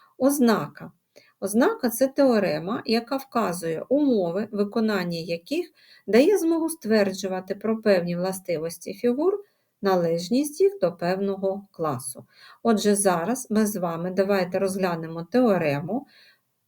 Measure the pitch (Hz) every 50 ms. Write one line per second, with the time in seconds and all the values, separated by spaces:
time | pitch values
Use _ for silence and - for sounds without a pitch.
0 | _ _ _ - 262 277 285 302 247 233 214 175 147 - - - 165 165 - _
1 | _ _ _ - - _ _ _ 202 196 208 226 285 403 453 - - 233 233 -
2 | 262 269 269 - 277 262 233 208 196 170 151 156 165 185 240 285 - - 220 233
3 | 233 - 285 269 - - - 233 220 185 175 180 165 165 160 156 - - 254 294
4 | 302 277 240 208 180 170 170 196 226 - - 202 208 202 - 233 220 220 208 185
5 | 180 175 170 165 165 180 170 170 - - 277 339 339 - _ _ _ _ - _
6 | _ - 202 233 294 370 427 370 330 330 330 330 330 311 - - - 208 220 214
7 | 196 190 190 190 - 190 185 185 185 - 190 202 - 220 220 226 214 214 196 180
8 | 170 175 175 175 175 185 185 190 - - 170 151 160 165 170 - - - 190 202
9 | - 240 247 269 320 370 415 403 - _ _ _ _ _ _ _ - 196 190 180
10 | 170 165 165 170 180 - 233 262 294 294 - - 381 392 392 - 190 170 170 -
11 | 175 175 185 190 202 196 190 196 196 190 190 202 202 - _ - 165 151 135 123
12 | - - - - - _ _ _ - - - - - 233 226 208 220 208 202 202
13 | 202 196 180 165 170 202 247 262 - - 220 214 220 208 208 190 180 170 165 165
14 | 170 185 185 196 196 196 202 190 180 175 185 190 196 190 190 196 190 180 170 165
15 | 165 160 165 165 165 - - 247 254 226 196 175 165 147 139 143 - 165 208 269
16 | - - _ _ _ _ _ _ _ _ _ _ _